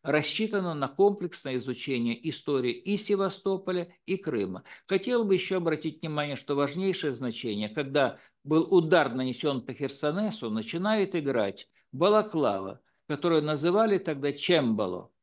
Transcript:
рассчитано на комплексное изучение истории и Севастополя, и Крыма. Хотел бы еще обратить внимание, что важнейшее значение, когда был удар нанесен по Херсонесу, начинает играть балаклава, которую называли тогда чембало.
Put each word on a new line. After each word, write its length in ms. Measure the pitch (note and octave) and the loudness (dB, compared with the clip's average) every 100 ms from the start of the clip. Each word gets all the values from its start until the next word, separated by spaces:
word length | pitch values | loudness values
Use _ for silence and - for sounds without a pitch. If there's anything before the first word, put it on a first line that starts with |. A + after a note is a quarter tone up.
рассчитано 720 | - D3+ D3 - A3 G#3 F3+ | 0 0 0 -2 -2 -2 -2
на 120 | D3+ C3+ | -4 -4
комплексное 680 | - G3+ G3+ F3+ - C#3 B2+ | 2 2 2 -8 -8 -6 -4
изучение 720 | A#2+ B2 - B2+ A#2 A#2 D#3 | -4 -8 -4 0 0 -2 -6
истории 440 | - - C3+ B2 | -6 -2 0 0
и 260 | A#2+ - G3+ | -4 -2 -2
Севастополя, 880 | - G3+ F#3+ - G3 F#3+ F#3+ F3+ F3 _ | 0 0 0 -2 -4 -2 -2 -4 -6 _
и 140 | - F#3+ | -6 -4
Крыма. 460 | D#3+ B2 F#2+ F2+ - - - | -2 -2 -4 -6 -14 -20 -2
Хотел 380 | F#3+ G3 A#3+ | -2 0 0
бы 80 | G#3+ | 2
еще 240 | F#3 - F#3 | 0 2 -2
обратить 460 | E3 D#3 D#3+ D3 | 0 -2 -4 -8
внимание, 340 | E3 D3+ D3 C#3 | -6 -4 -4 -6
что 200 | - C#3+ | -2 0
важнейшее 580 | C#3 D#3 F#3+ F3+ D3+ | 0 0 -2 -2 -4
значение, 560 | A#2+ B2+ A2+ A#2+ G#2 G#2+ | -4 -6 -6 -4 -4 -4
когда 480 | G#2+ C3+ C#3+ C3 - _ _ | -4 0 2 2 0 _ _
был 180 | C#3+ D#3 - | 0 0 6
удар 440 | F#3+ D#3 F3+ C3+ | 4 6 4 4
нанесен 480 | B2 B2+ B2 D3+ C3 | 0 -4 -2 -2 -2
по 100 | - | -6
Херсонесу, 760 | B2+ C3+ - D3+ F3 G#3+ A3 A#2 | -8 -6 -2 -2 0 -4 -4 -4
начинает 680 | A2 A2 E3 G3+ A3 G3 F3+ | -4 -4 -4 0 0 0 0
играть 540 | C#3 B2+ G2+ - - _ _ | 0 0 0 -2 -20 _ _
балаклава, 920 | C3 F#3 G#3+ G#3+ E3 B2+ G2 G2 - _ _ - | 2 6 6 4 2 2 2 -6 -10 _ _ -8
которую 340 | C#3+ F3 D#3+ | -2 2 2
называли 540 | D3+ D3+ E3 G3 A3 F#3+ | 2 0 2 4 4 2
тогда 340 | F3 C#3+ C#3+ | 0 -2 -2
чембало. 760 | - - E3+ B2 G#2+ F#2+ F2+ - _ | -2 4 4 4 0 -2 -4 -10 _